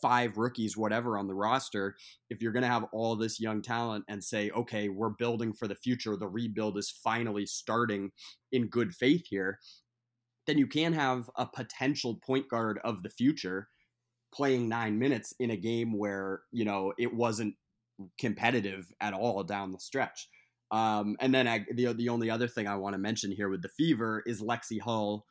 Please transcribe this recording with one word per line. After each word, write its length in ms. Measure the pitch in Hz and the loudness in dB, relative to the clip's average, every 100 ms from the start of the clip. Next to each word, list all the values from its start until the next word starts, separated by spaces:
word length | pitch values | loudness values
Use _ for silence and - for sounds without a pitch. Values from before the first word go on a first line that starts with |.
five 360 | 123 123 120 104 | 4 4 4 2
rookies, 380 | 120 123 107 107 | -2 0 -2 0
whatever, 420 | 107 110 120 104 | 0 0 0 -2
on 100 | 98 | -2
the 60 | |
roster, 600 | 95 107 131 - 104 98 - - - - | 0 2 2 0 -2 -4 -6 -18 -18 -12
if 120 | 110 | -4
you're 100 | 113 | -2
gonna 160 | 117 123 | 2 2
have 180 | 120 - | 2 0
all 240 | 110 113 110 | -2 0 0
this 240 | 110 - | 0 -2
young 220 | 113 107 | -2 -2
talent 420 | 110 117 117 107 98 | -2 -2 -2 -4 -6
and 120 | 101 | -8
say, 280 | - 110 104 | -4 -2 -2
"Okay, 380 | 110 - 107 104 | -2 -4 -2 -4
we're 200 | 95 113 | -2 -2
building 440 | 107 117 113 117 | 0 -2 0 -2
for 160 | 104 107 | -4 -6
the 60 | 95 | -4
future, 420 | 123 123 113 101 | -2 -2 0 -4
the 100 | 98 | -4
rebuild 500 | 104 120 107 107 101 | -4 -4 -2 -2 -2
is 120 | 98 | -4
finally 560 | - 117 117 117 104 98 | -4 0 0 0 -2 -2
starting 680 | - - 113 117 101 98 - - - - | -4 0 2 2 2 -2 -8 -20 -20 -2
in 160 | 127 113 | 0 2
good 260 | 117 107 | 2 0
faith 340 | - 127 170 - | 2 4 4 2
here," 300 | 98 95 101 - - _ _ _ _ _ _ - | -2 -2 -4 -8 -20 _ _ _ _ _ _ 0
then 100 | 147 | 4
you 100 | 127 | 4
can 240 | 147 165 | 4 2
have 360 | 160 135 127 117 - | 4 2 2 -2 -4
a 80 | 123 | -4
potential 720 | - 120 - 135 147 123 110 | -4 -8 -2 0 2 0 -4
point 340 | - 131 135 | 0 0 2
guard 280 | 117 110 101 | 0 0 0
of 200 | 113 101 | -2 -4
the 60 | 101 | -6
future 600 | - 127 151 92 95 107 _ _ _ _ _ _ | 2 2 2 0 -4 -6 _ _ _ _ _ _
playing 340 | - 139 127 117 | -2 2 4 2
nine 320 | 117 110 107 | 0 0 2
minutes 340 | 135 117 - - | 2 2 -2 -4
in 100 | 120 | -2
a 60 | 107 | -2
game 420 | 110 117 117 104 | 0 0 0 0
where, 440 | 104 98 98 95 _ | -2 -2 -4 -6 _
you 140 | 120 104 | -2 0
know, 260 | 98 95 - | 2 0 0
it 160 | 120 | 0
wasn't 420 | 113 117 110 107 - _ _ _ - 95 - | 2 2 2 -2 -4 _ _ _ -20 -20 -4
competitive 720 | 117 101 117 123 98 95 90 - | -4 0 2 2 0 -4 -10 -6
at 140 | 104 | -4
all 300 | 95 117 101 | 0 0 0
down 280 | 90 101 95 | -2 -4 -4
the 80 | 92 | -8
stretch. 480 | - 135 123 - - _ _ _ - | -4 -2 -2 -4 -18 _ _ _ -4
Um, 440 | 110 113 107 104 104 | 0 2 2 0 0
and 120 | 131 | 4
then 140 | 131 120 | 4 4
I, 180 | 113 101 | 2 -2
the, 200 | 117 123 | 0 0
the 160 | 117 120 | 2 0
only 200 | 120 113 | 2 0
other 200 | 113 120 | 0 -2
thing 180 | - 101 | -2 -2
I 80 | 101 | -2
wanna 220 | 98 98 | -2 -2
mention 340 | 104 113 101 | -2 -2 -2
here 160 | 95 101 | -2 -2
with 140 | 95 | -2
the 80 | 85 | -4
Fever 520 | - 165 120 113 110 117 | 0 2 4 2 -2 -2
is 160 | 104 | -4
Lexi 400 | 107 117 - 110 | -2 -2 -2 -4
Hull, 440 | 113 110 104 104 - | -2 0 0 -2 -6